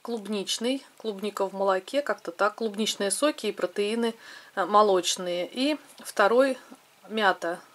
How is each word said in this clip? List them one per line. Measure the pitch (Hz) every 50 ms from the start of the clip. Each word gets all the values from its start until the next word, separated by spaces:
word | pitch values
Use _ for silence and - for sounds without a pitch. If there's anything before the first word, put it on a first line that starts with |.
клубничный, | _ - 233 233 202 196 214 202 185 190 - - 220 240 269 277 - - _
клубника | _ - 220 208 190 196 208 202 - 202
в | 190 190
молоке, | 190 196 196 190 190 190 - - 277 285
как-то | - 208 - _ - -
так, | - 196 214 214
клубничные | - 226 220 202 202 220 196 - - 202 196
соки | 190 - - 302 294 - -
и | 214 -
протеины, | - - 180 - - 208 208 220 233 233 233 226 - - - - - - - _
э, | 202 185
молочные. | 170 208 208 214 208 190 185 175 - - - 185 180 175 175 180 175 -
И | 240 262 285 311 294 - - - -
второй — | - - - - 208 196 226 247 269 269 262 - - - - _ _ _ _ _ _ 190
мята | 208 220 214 190 175 - - 165 175 175 - -